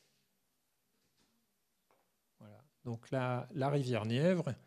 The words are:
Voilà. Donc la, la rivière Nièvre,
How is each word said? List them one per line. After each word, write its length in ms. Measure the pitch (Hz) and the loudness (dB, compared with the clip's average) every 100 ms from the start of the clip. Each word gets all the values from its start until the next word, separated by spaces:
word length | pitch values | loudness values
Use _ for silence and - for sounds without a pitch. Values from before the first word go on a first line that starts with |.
| _ _ _ _ _ _ _ _ _ _ _ _ _ _ _ _ _ _ _ _ _ _ _ _ | _ _ _ _ _ _ _ _ _ _ _ _ _ _ _ _ _ _ _ _ _ _ _ _
Voilà. 180 | 107 104 - _ 123 | -20 -20 -20 _ -8
Donc 260 | 113 - | -8 -2
la, 380 | 135 127 123 - | -2 0 -2 -4
la 160 | 147 135 | -2 0
rivière 360 | 143 123 113 107 | 2 2 0 2
Nièvre, 480 | 120 170 180 - 107 | 2 4 2 -2 -6